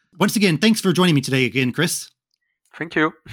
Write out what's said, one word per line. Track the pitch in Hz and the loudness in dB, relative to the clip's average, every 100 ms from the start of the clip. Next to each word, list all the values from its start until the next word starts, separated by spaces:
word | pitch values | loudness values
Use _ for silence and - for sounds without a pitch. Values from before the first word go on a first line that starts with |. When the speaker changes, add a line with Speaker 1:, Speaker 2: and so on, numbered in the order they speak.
| _ - | _ -2
Speaker 1:
Once | 202 214 | -2 2
again, | 196 156 | 2 2
thanks | 220 220 | 2 2
for | 190 | 0
joining | 175 180 147 | 2 2 2
me | |
today | - 135 123 | 0 0 0
again, | 127 123 | -2 -2
Chris. | 117 165 - - _ _ _ _ _ _ - | -2 -4 -4 -12 _ _ _ _ _ _ -14
Speaker 2:
Thank | 165 165 | -6 -2
you. | 156 - - | -2 -4 -14